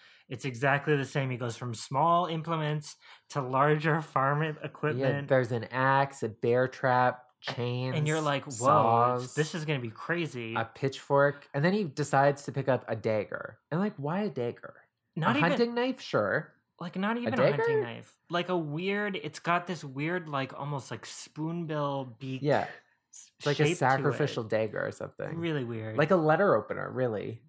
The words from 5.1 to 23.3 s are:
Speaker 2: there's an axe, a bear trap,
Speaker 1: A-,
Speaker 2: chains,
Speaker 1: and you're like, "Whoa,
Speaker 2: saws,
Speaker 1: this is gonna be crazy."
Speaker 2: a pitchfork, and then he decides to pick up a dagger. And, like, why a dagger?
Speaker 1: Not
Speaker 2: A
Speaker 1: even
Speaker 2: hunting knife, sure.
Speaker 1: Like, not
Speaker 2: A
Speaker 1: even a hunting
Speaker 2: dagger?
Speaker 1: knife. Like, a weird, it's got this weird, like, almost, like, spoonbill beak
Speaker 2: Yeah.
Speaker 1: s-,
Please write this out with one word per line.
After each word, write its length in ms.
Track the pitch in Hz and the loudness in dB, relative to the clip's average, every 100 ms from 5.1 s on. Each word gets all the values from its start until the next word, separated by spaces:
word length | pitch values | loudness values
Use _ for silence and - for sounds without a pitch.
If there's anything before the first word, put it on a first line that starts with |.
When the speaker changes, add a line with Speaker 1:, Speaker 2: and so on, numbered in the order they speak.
| 143 139 | 0 2
Speaker 2:
there's 240 | 135 117 | 2 2
an 120 | 120 | -2
axe, 580 | 110 127 135 135 139 - | -4 0 4 4 2 -2
a 80 | - | -6
bear 360 | 101 117 123 127 | -2 2 2 2
trap, 580 | - 131 123 127 - - _ - | 0 2 4 4 0 -8 _ -10
Speaker 1:
A-, 60 | |
Speaker 2:
chains, 420 | 143 120 123 127 | -6 -4 -4 -2
Speaker 1:
and 140 | 151 151 | 0 0
you're 140 | 156 | 0
like, 220 | 151 139 - | 0 -2 -4
"Whoa, 40 | |
Speaker 2:
saws, 840 | 110 127 151 113 117 123 123 127 | 0 4 6 6 6 4 2 -2
Speaker 1:
this 200 | - 151 | -2 -2
is 120 | 170 156 | -2 -2
gonna 140 | 143 | -4
be 100 | 117 | -4
crazy." 640 | 107 - 170 160 127 113 | -8 -4 -2 -4 -6 -4
Speaker 2:
a 100 | 113 | -4
pitchfork, 800 | 110 - 135 - - 139 143 143 - | -4 -2 -4 -4 0 4 4 2 -6
and 100 | 139 | 0
then 120 | 165 | 2
he 100 | 208 | 2
decides 600 | 175 131 143 135 143 139 | -2 -4 2 4 4 2
to 80 | - | -4
pick 180 | 139 135 | -4 0
up 160 | 123 - | 0 0
a 80 | 117 | -4
dagger. 640 | 110 107 95 - - - - | -2 -2 -2 -6 -10 -14 -6
And, 80 | 160 | -2
like, 160 | 202 196 | -2 -4
why 240 | 143 180 | -4 -2
a 100 | 214 | -4
dagger? 460 | 147 120 - - - _ _ _ | -4 -4 -6 -12 -20 _ _ _
Speaker 1:
Not 220 | - 156 262 | -2 2 4
Speaker 2:
A 20 | |
Speaker 1:
even 100 | 330 | 4
Speaker 2:
hunting 240 | 247 233 | 4 2
knife, 260 | 240 254 254 | 0 -2 -2
sure. 540 | - 127 101 123 160 _ _ - | -2 0 2 0 -4 _ _ -14
Speaker 1:
Like, 160 | 175 185 | -10 -4
not 220 | 202 240 | -2 -2
Speaker 2:
A 20 | |
Speaker 1:
even 140 | 240 | -2
a 20 | - | 2
hunting 220 | 156 - | 4 4
Speaker 2:
dagger? 240 | - 440 | 2 0
Speaker 1:
knife. 320 | 117 117 113 _ - | -2 -8 -14 _ -6
Like, 180 | 170 175 | -4 -2
a 80 | 180 | -2
weird, 600 | 156 147 190 202 208 190 | -2 -4 -2 -2 -2 -4
it's 180 | 151 - | -8 -6
got 260 | - 175 175 | 0 0 0
this 180 | 165 | -8
weird, 420 | 147 131 156 180 156 | -8 -4 -2 -2 -4
like, 320 | 143 127 - | -4 -4 -6
almost, 320 | 139 143 - | -6 -6 -6
like, 140 | 113 | -12
spoonbill 1120 | - - - - 156 175 160 151 143 139 131 113 | -12 -12 -12 -6 -6 -4 -4 -2 -2 -4 -6 -10
beak 220 | 131 131 | -8 -2
Speaker 2:
Yeah. 260 | 143 120 - - _ _ _ | 2 2 0 -8 _ _ _
Speaker 1:
s-, 180 | - - | -20 -20